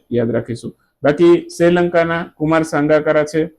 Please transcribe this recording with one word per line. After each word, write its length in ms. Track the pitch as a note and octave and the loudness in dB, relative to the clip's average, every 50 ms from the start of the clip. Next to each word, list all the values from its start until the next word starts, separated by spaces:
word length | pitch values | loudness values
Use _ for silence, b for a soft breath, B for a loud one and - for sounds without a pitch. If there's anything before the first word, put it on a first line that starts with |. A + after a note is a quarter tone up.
| _ - | _ -6
યાદ 200 | B2 A#2 A#2+ A#2 | -4 -2 -2 -2
રાખીશું. 440 | A#2+ A2+ A2+ - A#2 A#2 - A#2 - _ _ _ _ _ - | -2 -4 -6 -6 -10 -12 -12 -16 -18 _ _ _ _ _ -2
બાકી 460 | C#3+ D3 D3 F3 E3+ F3 E3 - - | -2 0 2 4 4 4 4 0 -4
શ્રીલંકાના 760 | - - E3+ E3+ F3 F3+ F3 F3 E3+ E3+ E3 E3 E3 E3 F3 | -4 0 0 2 2 2 0 2 2 0 0 0 -2 -6 -6
કુમાર 400 | - _ - D#3 D3+ D#3+ D#3+ D#3+ | -8 _ -6 -2 0 0 0 0
સાંગાકારા 600 | D#3 - D3+ C#3+ D3+ D3+ D3+ D3+ D#3 D3+ D3+ D3+ | 0 -2 -2 0 2 2 2 2 2 0 0 0
છે, 220 | D3+ - D#3+ D#3 E3 - | 0 -2 -4 -4 -4 -6